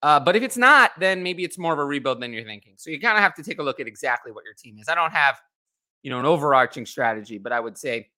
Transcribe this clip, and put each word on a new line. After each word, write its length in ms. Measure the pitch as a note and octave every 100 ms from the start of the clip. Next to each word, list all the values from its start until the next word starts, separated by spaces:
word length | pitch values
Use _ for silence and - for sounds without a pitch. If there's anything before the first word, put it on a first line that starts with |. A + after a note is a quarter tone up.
Uh, 160 | D3 D3
but 160 | C3+ C#3+
if 80 |
it's 120 | C3 -
not, 360 | B3 D4 A#3 -
then 200 | F#3+ F#3
maybe 220 | F3+ F3
it's 160 | F3 -
more 140 | E3+
of 80 | D#3
a 40 |
rebuild 360 | C#3+ C#3+ C3 B2+
than 120 | A#2+
you're 120 | A#2
thinking. 300 | A2+ G#2 _ G2
So 140 | -
you 100 | D#3+
kinda 200 | A3+ G#3+
have 140 | G3+
to 80 | -
take 160 | D#3 G#3+
a 40 |
look 160 | F#3+ B2+
at 80 | A#2+
exactly 420 | G#2 C3+ A#2+ B2
what 140 | G#2+
your 100 | -
team 240 | G#2+ B2 G#2+
is. 100 | G#2+
I 60 |
don't 160 | E3 E3
have, 300 | D#3+ C#3+ C3+ _ _ _ _ _ _
you 60 | C#3+
know, 100 | B2+
an 60 | C3+
overarching 600 | E3 D3 C3+ B2 - A#2
strategy, 520 | - A#2+ A2 G#2 G#2+
but 120 | G#2+
I 80 | A#2+
would 180 | A#2 G#2
say 320 | C#3 A#2 A2